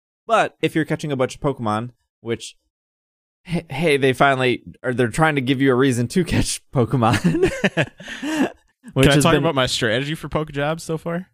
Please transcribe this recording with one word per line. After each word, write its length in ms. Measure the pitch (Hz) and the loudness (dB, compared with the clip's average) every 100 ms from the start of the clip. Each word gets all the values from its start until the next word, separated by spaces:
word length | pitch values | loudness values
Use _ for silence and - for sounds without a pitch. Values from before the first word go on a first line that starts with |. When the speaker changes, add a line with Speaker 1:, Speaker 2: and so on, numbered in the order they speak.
| _ _ - | _ _ -2
Speaker 1:
But 280 | 220 165 - | 0 0 -2
if 120 | 160 160 | -2 -2
you're 100 | 151 | -2
catching 260 | 156 156 | -4 -4
a 40 | 135 | -2
bunch 200 | 131 - | -2 -2
of 60 | |
Pokemon, 500 | 147 135 113 107 120 - _ _ | -6 -4 -2 -4 -6 -12 _ _
which, 360 | 113 117 - - _ _ _ _ _ _ _ _ | -8 -8 -8 -20 _ _ _ _ _ _ _ _
hey, 220 | - 170 165 | -6 -6 -6
hey, 280 | 135 165 139 | -2 2 4
they 160 | 135 | 2
finally, 500 | 123 139 135 127 120 - 82 | 4 2 4 0 0 -6 -8
or 120 | 123 | -4
they're 140 | 120 123 | 0 0
trying 260 | 107 160 147 | 2 2 2
to 60 | |
give 200 | 123 131 | 0 2
you 100 | 135 | 2
a 40 | 123 | 4
reason 320 | 135 120 123 | 2 2 0
to 140 | 190 170 | 0 0
catch 360 | 104 104 - - | 0 0 -4 -4
Pokemon. 720 | 143 117 139 113 101 175 320 | -2 0 2 2 2 2 2
<laughs> 180 | 370 539 453 - - - - - | 0 0 -2 -2 -4 -6 -16 -10
Speaker 2:
<laughs> 720 | 285 311 254 - _ _ 247 | -6 -2 -2 -4 _ _ -8
Speaker 1:
Which 100 | 135 143 | 2 4
Speaker 2:
Can 60 | |
I 40 | 143 | 6
Speaker 1:
has 80 | |
Speaker 2:
talk 100 | 165 | 4
Speaker 1:
been 100 | 156 | 4
Speaker 2:
about 100 | 151 139 | 2 0
my 120 | 127 | 0
strategy 480 | - 120 113 143 160 | 0 0 0 -2 -6
for 120 | 151 | -6
Pokejobs 520 | 156 151 143 143 165 | -6 -4 -4 -4 -6
so 160 | - 160 | -6 -8
far? 300 | 170 170 185 | -6 -8 -10